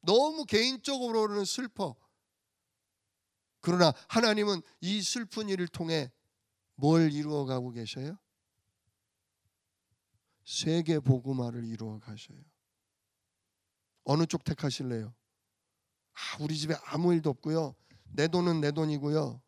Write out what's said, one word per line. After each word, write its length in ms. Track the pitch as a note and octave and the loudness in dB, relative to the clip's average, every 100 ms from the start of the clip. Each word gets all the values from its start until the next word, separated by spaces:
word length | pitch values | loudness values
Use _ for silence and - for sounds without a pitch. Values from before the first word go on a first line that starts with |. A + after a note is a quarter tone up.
| E3+ | 6
너무 400 | G#3+ D4 D#4+ C4 | 4 4 0 0
개인적으로는 960 | G#3 B3 C4 C#4 C4+ B3 A3+ G#3+ G#3 | 2 2 -2 -4 -4 0 0 0 0
슬퍼. 520 | F#3+ - B3 - F3+ A#2 _ _ _ _ _ _ _ _ _ _ _ _ _ _ _ _ | -4 -6 -8 -6 -6 -6 _ _ _ _ _ _ _ _ _ _ _ _ _ _ _ _
그러나 320 | - F3 E3+ C#3 - | 0 4 4 4 -2
하나님은 540 | A3+ A3+ G#3+ G#3 F#3 - _ | 2 2 2 0 -2 -6 _
이 220 | F3 G#3 | -4 -4
슬픈 480 | F#3 B3 A3 - G#3+ | -4 -6 -6 -6 -4
일을 180 | F#3+ F3 | -2 -4
통해 440 | - E3 D#3+ C3 _ _ _ _ _ _ - | -6 -2 -2 -4 _ _ _ _ _ _ 0
뭘 360 | C#3 E3 D#3+ | 4 6 6
이루어가고 600 | D3 D3 D3 C3+ C3 B2 | 2 -2 -2 -2 -4 -4
계셔요? 460 | A#2+ A2 - C#3 G3 _ _ _ _ _ _ _ _ _ _ _ _ _ _ _ _ _ _ _ _ _ _ | -8 -10 -8 -10 -12 _ _ _ _ _ _ _ _ _ _ _ _ _ _ _ _ _ _ _ _ _ _
세계 560 | - - D#3+ E3 E3 D#3 | -10 -4 0 0 2 2
복음화를 680 | C3 C3 B2 C3 A#2+ A#2+ A#2 | 4 2 2 -4 -4 -6 -8
이루어 340 | A2+ A2+ G#2+ | -8 -8 -10
가셔요. 380 | A2 G#2+ - - D3+ _ _ _ _ _ _ _ _ _ _ _ _ _ _ _ | -14 -16 -18 -20 -20 _ _ _ _ _ _ _ _ _ _ _ _ _ _ _
어느 240 | - D3 E3 | 0 2 2
쪽 160 | D#3+ | 0
택하실래요? 720 | - D#3+ D3 - C3 A#2 A2 - _ _ _ _ _ _ _ _ _ | -4 -2 -4 -4 -4 -4 -6 -14 _ _ _ _ _ _ _ _ _
"아, 240 | - - - | -14 -12 -8
우리 160 | D3 D#3 | -4 -4
집에 200 | D3+ D#3 - | -2 -4 -4
아무 260 | D3 F3 | 0 2
일도 180 | E3+ D3+ | 4 2
없고요. 420 | C3 D3+ D#3+ D3 - _ - | -2 -2 -2 -2 -8 _ -20
내 240 | - - D#3+ | -10 0 2
돈은 340 | F3 F3 E3 | 2 2 2
내 100 | D3 | 0
돈이고요. 720 | D3 D#3 D3 D3 D3+ C#3 A#2+ | 0 0 0 0 0 -2 -6